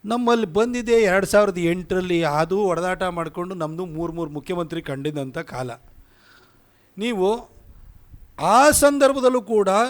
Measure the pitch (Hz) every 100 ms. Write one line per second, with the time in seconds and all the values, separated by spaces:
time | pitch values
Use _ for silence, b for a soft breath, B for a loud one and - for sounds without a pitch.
0 | 208 240 233 233 214 180 240 240 233 233
1 | 208 190 190 208 202 180 170 180 170 185
2 | 185 170 160 147 165 190 202 165 180 180
3 | 185 170 165 175 175 185 156 160 180 156
4 | 170 165 160 147 - 175 165 165 165 135
5 | 143 151 135 160 165 131 127 117 - -
6 | b b b b b b b b b -
7 | 226 214 185 226 - - - - - -
8 | - - - - 160 226 294 294 285 285
9 | 269 269 247 254 196 220 190 196